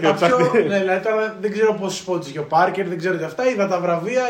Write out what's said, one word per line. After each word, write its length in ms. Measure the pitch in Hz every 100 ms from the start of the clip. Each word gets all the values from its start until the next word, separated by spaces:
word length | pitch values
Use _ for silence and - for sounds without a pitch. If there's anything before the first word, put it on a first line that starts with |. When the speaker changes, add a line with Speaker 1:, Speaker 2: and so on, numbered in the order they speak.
| 156
Speaker 1:
έχετε 180 | 151 170
Speaker 2:
πιο, 100 | 247
Speaker 1:
ψαχτεί. 260 | 247 226
Speaker 2:
ναι, 160 | 165 196
δηλαδή 260 | 190 190
τώρα 300 | 220 214 214 202
δεν 120 | 208
ξέρω 220 | 208 220 180
πόσους 220 | 190 -
πόντους 240 | 180 170 143
είχε 100 | 151
ο 60 |
Πάρκερ, 420 | 147 160 190 185 175
δεν 100 | 175
ξέρω 180 | 180 170
τι 80 |
αυτά. 220 | 156 - 254
Είδα 200 | 214 190
τα 120 | 220
βραβεία, 420 | 220 170 185 254